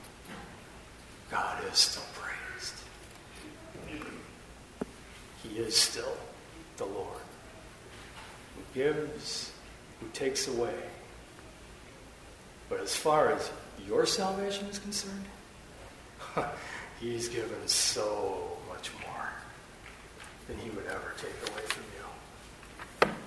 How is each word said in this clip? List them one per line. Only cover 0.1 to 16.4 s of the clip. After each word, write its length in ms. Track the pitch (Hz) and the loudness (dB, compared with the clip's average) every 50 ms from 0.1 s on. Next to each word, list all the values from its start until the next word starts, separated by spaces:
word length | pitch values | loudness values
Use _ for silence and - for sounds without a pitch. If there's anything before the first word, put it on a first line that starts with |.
| - - - - - - - - - - - - - - - - - - - - - - - - | -14 -14 -12 -10 -10 -10 -10 -10 -12 -14 -14 -14 -14 -14 -14 -14 -14 -14 -14 -14 -14 -14 -8 0
God 320 | - - - 120 - - - | 2 2 2 2 0 0 0
is 140 | 95 - - | 4 8 8
still 260 | - - - - - - - | 8 8 6 0 -4 -6 -8
praised. 600 | - - - - - - - - - - - - - - - - - - - - - - - - - - - - - - - - - - - - - - - - - - - - - - - - - - - - - - - - - - - - - - - - - | -6 -4 -4 -4 -4 -4 -6 -6 -6 -6 -6 -6 -8 -10 -12 -12 -12 -14 -14 -14 -14 -14 -12 -12 -12 -12 -12 -12 -12 -12 -12 -10 -10 -10 -8 -6 -6 -6 -6 -8 -8 -10 -12 -14 -14 -14 -14 -14 -14 -14 -12 -4 -4 -4 -4 -4 -12 -12 -12 -12 -12 -12 -12 -12 -8
He 160 | - 113 107 113 | -6 -4 0 0
is 180 | 113 107 - | 2 6 10
still 400 | - - - - 117 - - - - - - - - - - - - - - - | 10 10 8 6 2 0 0 0 -2 -4 -8 -10 -12 -12 -12 -12 -12 -12 -10 -4
the 100 | - 110 | -2 -2
Lord, 340 | 98 98 98 95 - - - - - - - - - - - - - - - - - - - - - - - - - - - - - - | 0 0 0 -2 -2 -4 -6 -8 -10 -12 -12 -14 -14 -14 -14 -14 -14 -14 -14 -14 -12 -12 -12 -12 -10 -10 -10 -10 -10 -12 -12 -12 -12 -10
who 260 | - - - - 127 | -10 -10 -4 0 4
gives, 720 | 135 151 151 151 151 139 - 147 - - - - - - - - - - - - - - - - | 6 6 6 6 2 0 -2 -4 -4 -2 -2 -2 -2 -4 -8 -10 -12 -14 -14 -14 -14 -14 -10 -10
who 80 | 113 110 | -8 -6
takes 380 | - - 139 135 135 - - | -2 2 4 4 4 4 4
away. 280 | 135 120 117 120 - - - - - - - - - - - - - - - - - - - - - - - - - - - - - - - - - - - - - - - - - | 4 4 4 4 4 2 0 -2 -6 -8 -10 -12 -12 -14 -14 -14 -14 -14 -14 -14 -14 -14 -14 -14 -14 -14 -14 -14 -14 -14 -14 -14 -14 -14 -14 -14 -16 -16 -14 -16 -16 -16 -12 -4 -2
But 120 | 101 92 | 0 0
as 140 | 98 - - | 2 4 2
far 380 | - - 156 151 151 135 113 | 6 8 10 10 12 10 10
as 180 | - - - - - - - - - - 98 | 8 6 2 -2 -2 -6 -10 -10 -10 -8 -2
your 200 | 101 110 143 165 | 6 8 8 10
salvation 600 | - - 202 190 190 190 196 196 202 202 202 202 | 10 8 6 6 4 4 4 2 2 2 0 0
is 120 | 202 202 - | -2 -4 -4
concerned, 460 | - 202 202 - - 196 196 196 196 - - - - - - - - - - - - - - - - - - - - - - | -4 0 0 0 0 0 -2 -4 -4 -6 -8 -12 -14 -14 -14 -14 -14 -14 -14 -12 -12 -12 -12 -14 -14 -14 -12 -10 -8 0 2
<laughs> 80 | 165 | 2